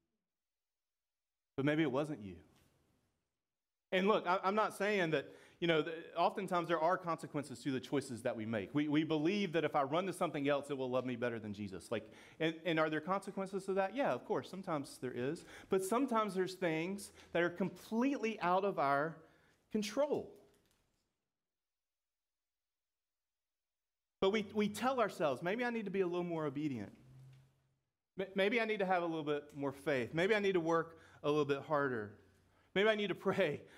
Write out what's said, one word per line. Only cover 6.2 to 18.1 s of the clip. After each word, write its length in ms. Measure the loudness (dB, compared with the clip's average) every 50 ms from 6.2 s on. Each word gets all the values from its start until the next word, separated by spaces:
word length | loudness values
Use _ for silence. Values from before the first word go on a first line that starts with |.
| 2 2 2 0 -4 -2 0 0 0
there 120 | 2 2 2
are 180 | 4 2 2
consequences 640 | 2 0 -4 -4 -4 -6 -6 -6 -6 -6 -6 -8 -8
to 120 | -4 -2
the 80 | -2 -2
choices 440 | -2 -2 -2 -2 -2 -2 -6 -4 -2
that 120 | -2 -2
we 120 | -2 -2
make. 260 | -2 -2 -2 -2 0 0
We, 140 | 0 0
we 160 | 2 2 2 2
believe 500 | 2 0 2 2 2 2 0 0 0 0
that 100 | 0 0
if 120 | 2 2
I 80 | 2 2
run 240 | 2 2 0 0
to 60 | 0 -2
something 360 | -2 -2 -2 -2 0 2 2
else, 220 | 2 2 0 -2
it 60 | -4
will 120 | -2 -2 0
love 160 | 0 0 0
me 100 | 0 -2
better 220 | -2 -2 -2 -2
than 160 | -4 -6 -8 -8
Jesus. 380 | -6 -8 -8 -8 -8 -6 -4
Like, 180 | -4 -4 -4 -6 -18 -20 -20 -14 -6 -2
and, 160 | -2 -2 -2 -2 -2
and 140 | 0 2 2
are 100 | 2 2
there 100 | 0 -2
consequences 640 | -2 -2 -4 -4 -4 -6 -6 -6 -6 -6 -6 -6 -4
to 80 | -2 0
that? 200 | 0 0 0 0
Yeah, 160 | 0 0 0
of 140 | 0 -2 -2
course, 240 | -2 -2 -2 -4 -6
sometimes 480 | -10 -10 -6 -4 -4 -4 -4 -6 -10 -8
there 120 | -8 -6 -4
is. 320 | -2 -2 -4 -4 -6 -10 -16 -18 -14 -6 -2
But 140 | 0 0 0
sometimes 480 | 2 0 0 0 2 2 0 0 0 0
there's 220 | -2 -2 -2 -2
things 560 | -2 0 0 0 0 -2 -4 -6 -8 -10 -14 -18 -20 -10 -2
that 120 | 0 2 2
are 60 | 2
completely 880 | 2 0 -4 -4 -4 -8 -10 -4 0 0 2 2